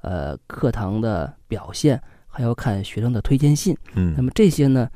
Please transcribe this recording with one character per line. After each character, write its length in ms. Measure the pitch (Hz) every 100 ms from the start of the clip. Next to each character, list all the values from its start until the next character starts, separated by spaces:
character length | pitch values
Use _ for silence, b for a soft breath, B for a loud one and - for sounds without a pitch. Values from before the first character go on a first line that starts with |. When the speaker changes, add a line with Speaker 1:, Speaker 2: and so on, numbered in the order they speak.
Speaker 1:
呃， 340 | - 90 71 71 -
课 240 | - -
堂 300 | 113 101 107
的 340 | 113 101 76 - _
表 240 | 110 -
现， 280 | 95 147 123 b b b
还 160 | -
要 120 | 117
看 300 | 117 - 98
学 160 | 98 -
生 120 | 117
的 80 | 120
推 160 | - 135
荐 200 | 147 147
信。 200 | - 170 -
Speaker 2:
嗯。 200 | - 90 147
Speaker 1:
那 60 |
么 80 | 127
这 140 | - 214
些 160 | 151 139
呢， 220 | 131 113